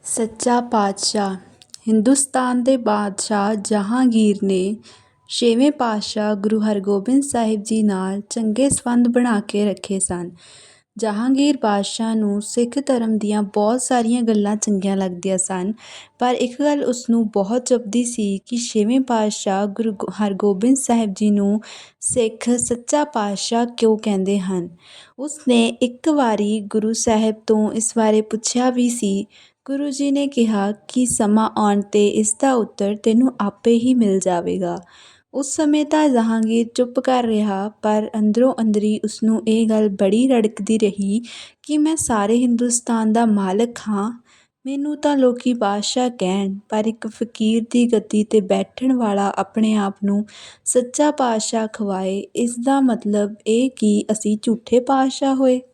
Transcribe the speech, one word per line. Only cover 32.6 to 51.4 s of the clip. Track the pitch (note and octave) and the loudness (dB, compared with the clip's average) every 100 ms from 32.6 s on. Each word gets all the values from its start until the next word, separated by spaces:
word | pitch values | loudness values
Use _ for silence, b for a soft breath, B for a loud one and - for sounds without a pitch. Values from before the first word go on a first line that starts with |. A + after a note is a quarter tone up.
| G#3 - G3+ G#3 | -2 -4 -4 -2
ਤੈਨੂੰ | A3+ A3 C4 - | 2 2 2 0
ਆਪੇ | G3+ - A#3 A#3 | -6 -2 2 2
ਹੀ | A#3+ | 4
ਮਿਲ | B3+ G#3+ F#3+ | 2 4 2
ਜਾਵੇਗਾ। | F#3+ F3 F3 F3+ F3 F3 F3+ b b b _ | 0 -2 -2 -4 -4 -6 -12 b b b _
ਉਸ | - C#4 - | -8 -6 -2
ਸਮੇਂ | D4+ D4+ D4 | 2 2 2
ਤਾਂ | D4+ D4+ | 2 4
ਜਹਾਂਗੀਰ | B3 A3+ A3+ A3 A3+ A#3 - | 4 2 0 2 0 0 -2
ਚੁੱਪ | B3 B3 | 0 0
ਕਰ | B3+ B3+ | 0 0
ਰਿਹਾ, | A#3+ G#3+ G#3+ F#3+ G#3 | 0 0 0 -2 -6
ਪਰ | G#3+ G#3+ G#3+ A3 A3 | -4 0 0 -2 0
ਅੰਦਰੋਂ | G#3+ G#3+ B3+ B3 | 0 4 2 2
ਅੰਦਰੀ | A3+ G#3 G#3+ G#3+ | 0 2 0 -2
ਉਸ | G#3+ - | -4 -2
ਨੂੰ | A3 A3 A3+ | 0 0 0
ਇਹ | A3 A3 | 2 2
ਗੱਲ | A3 G#3+ | 2 0
ਬੜੀ | G3 G3 G#3+ C4 | 2 2 2 4
ਰੜਕਦੀ | B3 G#3+ - G3 A3 | 4 2 -2 -2 2
ਰਹੀ | G#3+ G3 G3 G#3 A#3 B B B | 2 0 -2 -2 -4 B B B
ਕਿ | - D4+ | -4 0
ਮੈਂ | D4+ D#4+ | 2 0
ਸਾਰੇ | - A3+ G3+ A#3+ | 0 0 2 2
ਹਿੰਦੁਸਤਾਨ | B3 A#3 A#3+ A#3+ - A3+ A3 | 2 2 0 -2 -2 0 2
ਦਾ | A3 A#3 | 2 2
ਮਾਲਕ | G#3 F#3+ F#3+ A#3+ A#3 G#3+ | 2 0 0 -2 -4 -4
ਹਾਂ। | G3+ G#3 A#3+ b b b _ C4 | -4 -4 -8 b b b _ -8
ਮੈਨੂੰ | C#4 C#4+ D4 | -6 -4 -2
ਤਾਂ | D4 C#4+ | 0 4
ਲੋਕੀ | B3+ A#3+ B3 | 2 2 -2
ਬਾਦਸ਼ਾਹ | A#3+ G#3 G#3 G#3 B3+ B3 | 0 0 -2 -2 -2 -2
ਕਹਿਣ, | A#3+ F#3 G3 G3 G3 _ | -2 -2 -2 -2 -6 _
ਪਰ | G#3+ G#3+ | -2 -2
ਇੱਕ | A3 A3 | -4 -10
ਫਕੀਰ | - A#3 - A3 A3+ A3+ | -8 -10 -2 0 0 0
ਦੀ | B3 A#3 | 0 2
ਗੱਦੀ | A3+ G#3+ G#3+ | 2 0 -2
'ਤੇ | G#3+ A3 | 2 0
ਬੈਠਣ | F#3 F#3+ F#3+ - C4 | 2 -2 -2 -4 0
ਵਾਲਾ | B3+ A3 G3+ G3 - | 0 0 0 -2 -2
ਆਪਣੇ | G3 - A3 G#3+ | -4 0 0 2
ਆਪ | G3 G3 G3+ | 0 -2 -2
ਨੂੰ | G3+ G#3 B B B - | -2 -4 B B B -2
ਸੱਚਾ | B3 B3 - D4 | -2 0 0 0
ਪਾਤਸ਼ਾਹ | D4 B3 A3 | 2 0 0